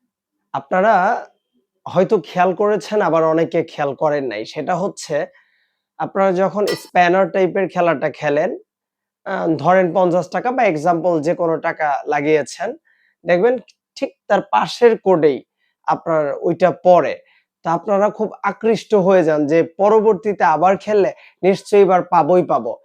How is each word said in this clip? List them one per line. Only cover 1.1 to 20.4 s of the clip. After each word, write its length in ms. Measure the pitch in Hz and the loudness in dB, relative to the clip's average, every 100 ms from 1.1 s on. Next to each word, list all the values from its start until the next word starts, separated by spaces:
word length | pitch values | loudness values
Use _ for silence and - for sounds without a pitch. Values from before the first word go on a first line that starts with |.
| - - _ _ _ _ _ - | -2 -8 _ _ _ _ _ -4
হয়তো 340 | 175 190 214 | 0 2 0
খেয়াল 320 | - 180 185 | -2 -2 0
করেছেন, 480 | 170 208 208 - 208 | 0 -2 -2 -2 -2
আবার 220 | 180 160 | 0 0
অনেকে 400 | 160 160 165 170 | 0 0 0 -2
খেয়াল 320 | 160 - 143 | -4 -6 -6
করেন 280 | 123 156 147 | -2 -2 -2
নাই। 200 | 131 107 | -4 -8
সেটা 300 | 117 151 135 | -10 -8 -6
হচ্ছে, 520 | 170 190 - - 147 185 _ _ _ _ _ _ - | -4 -4 -8 -8 -6 -6 _ _ _ _ _ _ -10
আপনারা 340 | 165 202 196 | -6 0 0
যখন 340 | 180 190 202 | 2 -2 -2
স্প্যানার 680 | 202 175 - 180 175 185 180 | -4 -4 -2 2 2 2 0
টাইপের 380 | 196 180 196 180 | 0 0 -2 -4
খেলাটা 400 | 185 170 139 151 | 0 0 0 -4
খেলেন, 500 | - 151 147 185 359 _ _ _ _ _ _ | -4 -2 -2 -2 -6 _ _ _ _ _ _
আহ, 220 | - 190 175 | -10 -4 -4
ধরেন 380 | 160 156 190 180 | -2 2 2 2
পঞ্চাশ 360 | 180 180 175 165 | 0 0 0 -4
টাকা 220 | 185 240 | -6 -4
বা 120 | 262 | 0
এক্সাম্পল 580 | 214 156 170 170 175 165 | 0 0 -2 0 0 0
যে 140 | 147 | -2
কোনো 220 | 165 170 156 | -2 -2 -2
টাকা 440 | 165 156 151 131 | -4 -4 -4 -4
লাগিয়েছেন, 720 | - 147 147 151 127 - 202 311 _ _ _ _ | -4 -2 0 0 -2 -8 -10 -10 _ _ _ _
দেখবেন 340 | 170 175 233 240 - _ _ | -2 0 2 -2 -8 _ _
ঠিক 240 | - 277 _ - | -10 -10 _ -2
তার 140 | 196 | -2
পাশের 560 | - 214 185 - 233 226 | 0 -2 -2 2 2 2
কোডেই 460 | 190 175 151 123 - _ _ _ - | 0 2 2 0 -8 _ _ _ -6
আপনার 460 | 160 170 160 143 135 | -4 -2 -2 -2 -4
ওইটা 300 | 175 165 180 | -4 0 0
পড়ে। 480 | 175 180 175 127 90 _ _ _ _ | 2 4 4 4 -6 _ _ _ _
তা 100 | 165 | -6
আপনারা 360 | 165 208 196 208 | -4 -2 0 0
খুব 220 | 208 214 - | -2 -8 -6
আকৃষ্ট 520 | 196 190 220 214 - | -8 -2 -2 -2 0
হয়ে 280 | 214 185 185 | 2 4 4
যান 240 | 156 151 147 | 4 0 2
যে 160 | 165 | 2
পরবর্তীতে 800 | 156 - 202 220 214 185 214 190 | 0 0 2 4 2 0 -4 0